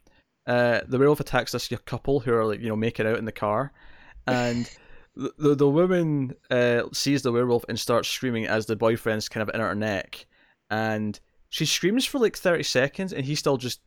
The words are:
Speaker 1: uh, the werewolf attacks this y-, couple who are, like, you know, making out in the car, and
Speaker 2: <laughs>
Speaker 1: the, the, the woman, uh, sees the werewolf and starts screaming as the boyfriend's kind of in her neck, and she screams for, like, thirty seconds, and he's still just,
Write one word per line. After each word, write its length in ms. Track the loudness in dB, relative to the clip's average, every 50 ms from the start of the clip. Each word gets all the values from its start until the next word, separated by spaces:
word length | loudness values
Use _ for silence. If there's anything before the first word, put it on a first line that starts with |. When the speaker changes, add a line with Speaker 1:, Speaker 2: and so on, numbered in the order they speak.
| _ _ _ _ _ _ _ _ _
Speaker 1:
uh, 340 | 0 2 2 4 4 2 0 0
the 120 | -2 2 4
werewolf 220 | 4 4 4 2
attacks 320 | 0 -2 -2 -2 -2 -2 -4
this 180 | -6 -6 -6
y-, 80 | -8 -8 -8
couple 340 | -10 -10 -6 -2 -2 -2 0
who 120 | 0 2 2
are, 100 | 2 2
like, 160 | 0 -2 -4
you 80 | -4 -4
know, 80 | -2
making 300 | -2 -2 -2 -2 0 0
out 100 | 0 0 0
in 60 | -2
the 80 | -6 -6
car, 400 | -4 -2 -2 0 -2 -2 -4 -8 _ -20 -20 -20 -20 -20 -20 -20 -8 -4
and 440 | -2 0 0 0 0 -2 -2 -4 -6 -10 -18 -20 -20 -20
Speaker 2:
<laughs> 240 | -20 -20 _ _
Speaker 1:
the, 160 | -10 -10 -10 -6 0
the, 160 | 2 2 4
the 120 | 4 4 4
woman, 680 | 4 4 4 4 4 2 2 2 0 0 -2 -4 -8 -12 _ _
uh, 320 | 2 2 4 4 2 2 0 -2 -6
sees 300 | -4 0 0 0 2 2
the 100 | 2 2
werewolf 320 | 2 2 2 2 0 0 -2
and 100 | -6 -4
starts 280 | -2 0 0 0 0 0
screaming 380 | -4 -4 -2 -2 -2 -2 -2
as 200 | 0 0 0 0
the 100 | -2 -2
boyfriend's 520 | 2 2 2 2 2 0 -2 -2 -2 -4 -4
kind 160 | -4 -4 -4
of 80 | -2 -2
in 60 | -2
her 140 | -2 -2 -2
neck, 520 | -2 -2 0 -2 -2 -4 -6 -12 -18 -18 -20 _ _ _ _ _ _ _ _
and 480 | -4 -2 -2 -2 -2 -2 -2 -4 -6 -8 -14 _ _ _ _ _
she 160 | -4 -2 0
screams 380 | 0 0 0 0 0 2 0 0
for, 120 | -2 0 0
like, 180 | 0 0 0
thirty 260 | 0 0 0 0 0 0
seconds, 500 | 0 2 2 0 0 -2 -6 -8 -6 -6
and 100 | -6 -6
he's 140 | -4 -4 -2
still 180 | 0 0 0 0
just, 220 | -2 -6 -8 -8 _